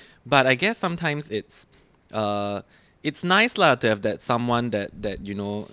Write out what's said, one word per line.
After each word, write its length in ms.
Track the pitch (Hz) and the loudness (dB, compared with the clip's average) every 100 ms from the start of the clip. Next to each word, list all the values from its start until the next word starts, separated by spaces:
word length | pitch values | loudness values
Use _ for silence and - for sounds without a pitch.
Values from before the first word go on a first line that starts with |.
| - _ - | -20 _ 0
But 220 | 139 131 | 4 4
I 80 | 127 | 4
guess 240 | 190 226 | 0 0
sometimes 500 | 185 170 170 147 151 | -4 -2 -4 -4 -4
it's, 380 | 107 - - - _ _ _ _ | -6 -6 -14 -16 _ _ _ _
uh, 500 | 107 104 101 101 101 - _ _ _ | -4 -2 -2 -2 -6 -10 _ _ _
it's 200 | 147 139 | -6 -4
nice 340 | 175 190 233 - | 2 4 4 4
lah 180 | 170 127 | 4 4
to 120 | 117 | 2
have 140 | 107 | 2
that 200 | 104 95 | 0 -4
someone 500 | - 120 120 120 120 | -2 0 2 0 0
that, 180 | 104 98 - | -2 -4 -6
that, 220 | 104 95 101 | -8 -6 -8
you 80 | 98 | -6
know, 340 | 101 104 107 | -6 -6 -8